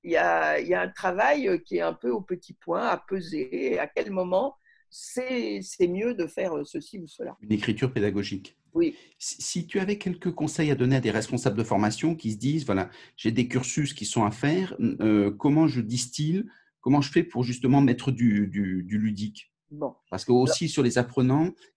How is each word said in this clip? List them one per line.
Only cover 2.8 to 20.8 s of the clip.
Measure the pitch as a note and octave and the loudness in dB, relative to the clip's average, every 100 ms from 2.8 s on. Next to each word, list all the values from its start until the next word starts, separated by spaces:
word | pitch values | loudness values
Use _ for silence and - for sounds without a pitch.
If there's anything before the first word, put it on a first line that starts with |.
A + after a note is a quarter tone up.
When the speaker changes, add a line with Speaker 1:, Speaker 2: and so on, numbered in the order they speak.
| A#3 | -2
Speaker 1:
à | F3 | -4
peser, | - F#3+ E3 D#3 - - F#4+ | -4 -8 -6 -6 -4 -4 -2
et | - | -2
à | D3 | -2
quel | - G#3+ | -4 -4
moment | F#3+ F3+ F#3 C4+ - _ _ _ | -2 0 0 0 -6 _ _ _
c'est, | - - - B3+ B3+ A3+ G3+ | -20 -12 -8 -4 -4 -4 -6
c'est | F#3 - F3 | -6 0 0
mieux | F#3 A#3 G#3 | 0 -2 -2
de | D#3+ | -6
faire, | - F#3 D3+ | -4 -4 -4
euh, | |
ceci | D3 D#3+ - G3 | -6 -10 -12 -14
ou | D#3+ | -14
cela. | - A#2 - | -12 -14 -8
Speaker 2:
Une | G#2 | -2
écriture | G#2+ A#2 A2 C3 | 0 0 0 0
pédagogique. | A#2+ G#2 G2+ G2+ G2 - _ _ | 2 0 0 -4 -6 -12 _ _
Speaker 1:
Oui. | E3 E3 - - - | 0 0 -2 -16 -14
Speaker 2:
Si, | - - | -12 -10
si | - F3+ E3 | -6 -6 -4
tu | G3+ | -2
avais | F#3+ G#3 | -2 -2
quelques | F#3+ E3+ F3+ | -4 -4 -4
conseils | - D3+ - D3+ | -2 -4 0 2
à | C3 | 2
donner | B2+ C3 | 4 2
à | |
des | A2 | 2
responsables | A2 - B2 - G#2 | 0 -2 -2 0 0
de | |
formation | A2 G2+ G#2 G#2+ D#3 E3 | 0 2 2 2 -2 -2
qui | A2+ | -4
se | G#2 | -4
disent, « | B2+ D#3 C3 | -2 -2 0
Voilà, | F#2+ F2+ - - - | 0 -2 -8 -20 -4
j'ai | - | -2
des | A#2 B2 | 0 2
cursus | B2+ - - C#3+ | 0 -2 -2 -2
qui | - G#2 | -4 -4
sont | A#2+ G#2 | 0 0
à | |
faire, | - C#3+ F3 F#3 - | 2 0 0 -2 -2
euh, | A#3 - A2 G#2+ G2+ | -2 2 4 4 4
comment | G#2 D3 D3 D#3+ | 2 2 4 4
je | B2 | 2
distille, | G#2+ B2 - - D3+ F#3 A3+ - _ _ | -2 -2 -4 -4 -2 -2 -4 -12 _ _
comment | - C#3+ | 2 2
je | C#3 | 4
fais | E3+ | 0
pour | E3+ A#2+ | 0 -2
justement | B2 B2 C3 C3+ | -2 0 4 6
mettre | C#3 - - | 6 4 0
du, | A#2 A#2+ G#2 G2+ | 2 4 4 2
du, | G#2 F#2+ F#2 | 0 -2 -2
du | F2+ G#2 | -2 -2
ludique ? » | G#2+ G2+ G#2 - - _ - | -2 -2 -6 -10 -20 _ -18
Speaker 1:
Bon. | D3 C#3 - - | -8 -8 -8 -12
Speaker 2:
Parce | F#2 - | -6 2
que | |
aussi | B2 C3 - E3 | 4 4 2 0
sur | - | 2